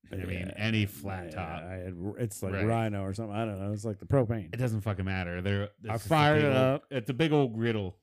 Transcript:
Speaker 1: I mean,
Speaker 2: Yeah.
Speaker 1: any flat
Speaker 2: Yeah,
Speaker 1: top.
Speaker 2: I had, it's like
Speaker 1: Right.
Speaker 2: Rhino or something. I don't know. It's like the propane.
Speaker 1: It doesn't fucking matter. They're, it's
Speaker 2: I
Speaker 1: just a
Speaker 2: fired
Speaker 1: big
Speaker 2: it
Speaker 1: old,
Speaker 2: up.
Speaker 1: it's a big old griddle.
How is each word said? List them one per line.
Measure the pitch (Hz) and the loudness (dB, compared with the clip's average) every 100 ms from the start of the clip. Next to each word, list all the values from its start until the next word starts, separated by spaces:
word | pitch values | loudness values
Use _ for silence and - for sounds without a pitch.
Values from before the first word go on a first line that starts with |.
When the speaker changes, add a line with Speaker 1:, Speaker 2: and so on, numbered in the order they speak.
| - | -10
Speaker 1:
I | 95 | -8
mean, | 92 92 92 | -6 -6 -6
Speaker 2:
Yeah. | - | -4
Speaker 1:
any | 107 110 101 | 0 2 2
flat | - 101 92 87 | -2 -8 -8 -8
Speaker 2:
Yeah, | 78 | -8
Speaker 1:
top. | 85 85 | -6 -8
Speaker 2:
I | 85 92 | -8 -8
had, | 90 87 92 104 | -8 -8 -8 -4
it's | 117 - | -6 -4
like | 95 | -4
Speaker 1:
Right. | 95 104 | 0 0
Speaker 2:
Rhino | 113 110 101 | 2 0 -2
or | 95 | -4
something. | 98 110 104 | -6 -6 -4
I | 113 | -4
don't | 98 | -4
know. | 98 | -4
It's | 104 110 | -4 -4
like | 101 | -6
the | - | 0
propane. | 139 113 117 80 | 2 2 0 -4
Speaker 1:
It | 113 | -2
doesn't | 127 110 | 0 0
fucking | 101 95 95 | -2 -2 0
matter. | 95 87 87 | -2 -2 -2
They're, | 92 101 | 0 0
it's | 101 _ 107 | -2 _ -6
Speaker 2:
I | |
Speaker 1:
just | 110 - | -6 2
a | |
Speaker 2:
fired | 156 147 151 | 6 6 6
Speaker 1:
big | 147 | 6
Speaker 2:
it | |
Speaker 1:
old, | 131 | 6
Speaker 2:
up. | 131 139 _ | 4 2 _
Speaker 1:
it's | 135 110 | -6 -4
a | |
big | 120 160 | 0 4
old | 147 135 113 | 4 4 2
griddle. | 117 110 95 - | 0 0 -2 -8